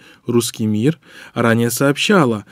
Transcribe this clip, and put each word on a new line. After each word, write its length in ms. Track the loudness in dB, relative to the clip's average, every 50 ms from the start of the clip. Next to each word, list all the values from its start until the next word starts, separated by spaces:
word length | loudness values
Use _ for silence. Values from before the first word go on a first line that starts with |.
| -20 -20 -20 _ -6 0
«Русский 400 | 0 0 0 0 -4 -4 -2 -2
мир», 320 | 0 0 0 -2 -2 -4 _ -20 -20 -20 -20 -14 -10
ранее 380 | -4 0 0 2 2 0 -2
сообщала, 760 | -2 0 0 0 0 0 0 2 2 4 4 2 0 -4 -6 _